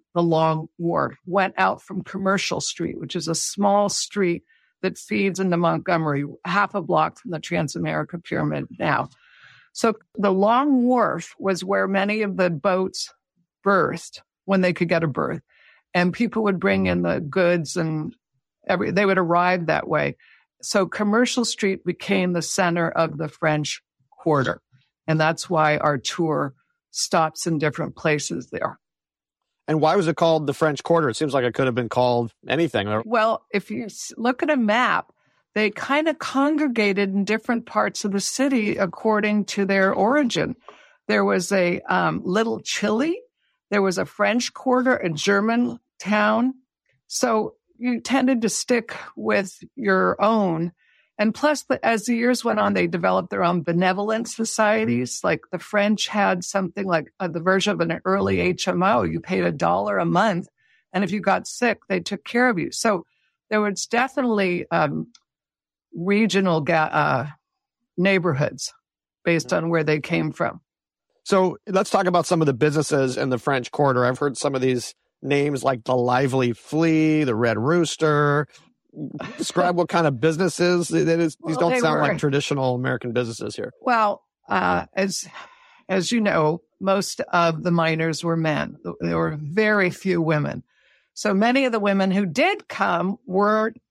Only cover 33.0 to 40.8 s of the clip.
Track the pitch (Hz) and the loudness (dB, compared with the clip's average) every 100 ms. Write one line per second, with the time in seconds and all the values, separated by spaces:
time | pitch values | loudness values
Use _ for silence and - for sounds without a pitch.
33 | 214 233 220 220 _ 202 - 214 226 - | 0 0 2 0 _ -8 -6 -8 -10 -12
34 | - - 226 262 320 294 220 220 240 170 | -14 -4 -2 0 0 2 2 2 2 0
35 | - _ _ _ _ 208 214 208 - 277 | -4 _ _ _ _ -2 -2 -2 -2 0
36 | 320 311 - 269 277 311 302 233 208 196 | 0 -2 -4 0 0 2 0 0 0 2
37 | 196 196 190 220 - 233 233 214 208 - | 0 0 0 -2 -2 -4 -2 -2 -2 -2
38 | 202 196 - - 277 262 208 - 190 - | -4 -2 -2 -2 0 2 0 -2 -2 -2
39 | 220 214 208 208 196 - 196 196 190 - | 0 0 2 0 0 -2 0 2 2 2
40 | 196 294 262 175 151 - - - | 2 2 2 0 -2 -6 -14 -20